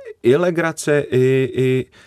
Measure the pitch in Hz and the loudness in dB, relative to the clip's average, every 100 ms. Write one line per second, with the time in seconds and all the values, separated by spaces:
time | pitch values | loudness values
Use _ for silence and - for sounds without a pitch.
0 | - - 117 143 180 165 165 151 - 147 | -14 -2 2 2 2 0 -4 -4 -2 -2
1 | 139 127 127 131 127 123 131 131 123 - | 0 0 2 2 0 -2 0 0 -4 -14